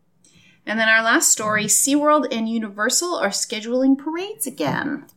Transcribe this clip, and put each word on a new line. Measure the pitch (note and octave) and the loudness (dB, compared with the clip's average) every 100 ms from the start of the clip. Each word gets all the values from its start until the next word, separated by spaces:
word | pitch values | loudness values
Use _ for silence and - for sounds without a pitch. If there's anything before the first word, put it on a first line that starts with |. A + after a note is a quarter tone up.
| _ _ _ _ _ _ | _ _ _ _ _ _
And | - A3 | -6 0
then | A3 | 4
our | A3 | 4
last | A3+ C#4 - | 4 2 2
story, | - G#3+ G#3+ G#3+ | 0 0 0 2
SeaWorld | - - C#4+ D4 D4+ - | 2 2 2 4 2 2
and | A3+ A3+ | -4 -2
Universal | A3+ G#3+ G3+ A3 - F4 E4+ | -4 -6 -4 -2 0 -2 -2
are | G3 | -2
scheduling | - - G#3+ A3 B3+ C4+ C4+ | -2 -6 -6 -2 2 4 2
parades | D#4 E4 G4+ A4 C4+ | 0 -6 -8 -8 -8
again. | - D4 - - - - | -4 -4 -2 -4 -8 -12